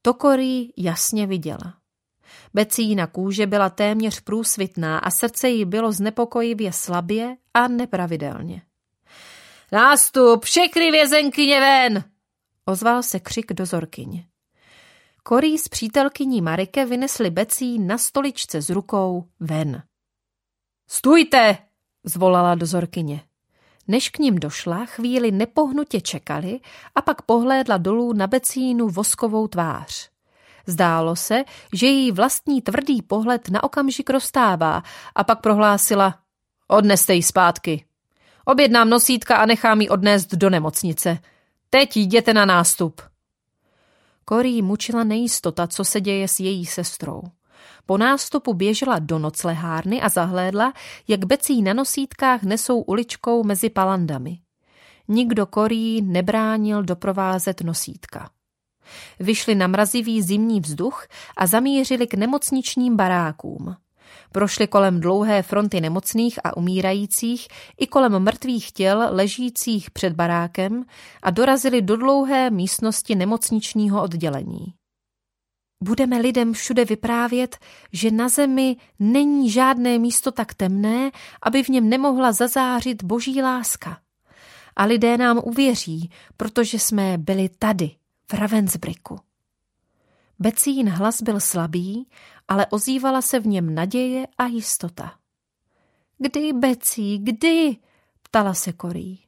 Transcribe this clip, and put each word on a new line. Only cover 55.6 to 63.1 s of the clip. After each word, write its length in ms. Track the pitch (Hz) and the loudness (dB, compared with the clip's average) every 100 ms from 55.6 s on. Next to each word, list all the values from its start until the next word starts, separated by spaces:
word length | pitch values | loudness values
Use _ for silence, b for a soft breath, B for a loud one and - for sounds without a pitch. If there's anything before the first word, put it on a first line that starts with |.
| 214 226 226 226 | 0 0 -2 -2
nebránil 840 | 196 175 180 220 220 220 214 208 | 0 0 0 0 0 0 -2 -2
doprovázet 800 | 180 175 196 190 190 185 190 180 | -2 -4 -4 -2 -2 -2 -4 -6
nosítka. 680 | 170 165 - - - - - _ _ _ _ _ B B B B | -6 -6 -8 -14 -18 -18 -18 _ _ _ _ _ B B B B
Vyšli 360 | 190 220 - 202 | -2 -2 0 2
na 120 | 185 | 2
mrazivý 540 | 196 208 247 226 220 | 2 2 0 -2 -2
zimní 400 | 180 208 226 214 | 0 0 0 0
vzduch 460 | 151 151 214 - - B B - | -2 -4 -6 -6 -16 B B -2
a 100 | 185 | 0
zamířili 600 | 214 269 277 262 254 240 | 2 2 0 0 0 -2
k 60 | |
nemocničním 840 | 196 226 277 - 262 - - 247 220 | -2 -2 -2 -2 -2 -2 0 2 2
barákům. 800 | 185 | 2